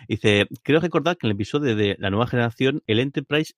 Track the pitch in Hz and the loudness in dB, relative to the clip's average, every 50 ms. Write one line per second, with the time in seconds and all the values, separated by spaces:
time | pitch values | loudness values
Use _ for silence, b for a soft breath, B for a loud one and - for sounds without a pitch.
0 | B B 113 104 - 110 104 104 101 - - - - - 143 165 165 175 160 160 | B B -6 0 2 4 4 4 2 0 -4 -6 0 2 2 2 2 0 0 0
1 | 143 165 180 - - 113 104 101 104 - - 147 147 127 110 107 104 101 98 - | 0 0 -2 -2 -2 -2 -2 -2 -4 -4 -4 -2 0 0 0 2 0 0 0 -2
2 | 95 98 95 104 123 - - 123 117 117 113 - 131 131 139 151 - - 107 113 | -2 -2 0 0 0 0 0 0 0 -2 -2 -2 -2 0 0 -2 -2 -2 0 0
3 | 135 143 - 156 139 - 143 151 156 - - | 0 -2 -4 -8 -6 -4 -2 -2 -2 -4 -6